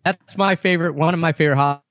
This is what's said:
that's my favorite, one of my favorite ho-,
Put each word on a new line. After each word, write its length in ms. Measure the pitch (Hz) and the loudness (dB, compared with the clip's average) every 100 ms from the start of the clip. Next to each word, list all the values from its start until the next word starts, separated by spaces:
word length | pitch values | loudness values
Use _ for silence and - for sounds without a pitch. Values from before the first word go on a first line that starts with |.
that's 340 | 180 196 - 190 | -4 -4 -6 -2
my 200 | 196 180 | 0 0
favorite, 400 | 190 180 170 143 | 0 0 -2 0
one 180 | 160 | 0
of 60 | 175 | 0
my 100 | 165 | -2
favorite 280 | 151 151 135 | 0 0 2
ho-, 220 | 143 143 _ | 0 -2 _